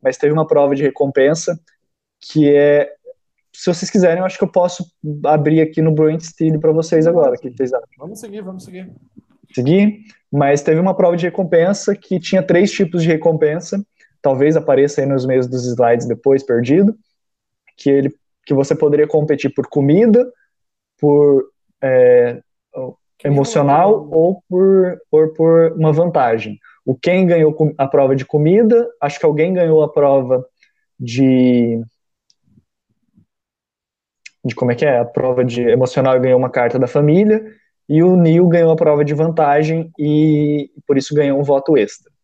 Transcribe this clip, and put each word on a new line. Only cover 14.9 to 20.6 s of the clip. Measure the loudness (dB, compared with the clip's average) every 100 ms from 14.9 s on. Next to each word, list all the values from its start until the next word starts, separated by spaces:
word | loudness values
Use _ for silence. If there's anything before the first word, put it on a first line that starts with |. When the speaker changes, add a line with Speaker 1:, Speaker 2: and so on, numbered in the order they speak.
| 0
Speaker 1:
aí | -2
nos | -2 0
meios | -2 -2
dos | -4 -6
slides | -2 0 0 -2
depois, | -4 0 0
perdido. | 0 -2 0 2 2 -2 _ _ _ _ _ _ _ _
Que | -2
ele, | 0 0 -6 _ _ _
que |
você | -2 -2
poderia | 0 0 0 0
competir | 0 -2 -2 -4
por | -6 -6
comida, | -2 2 2 4 2 0 -6 _ _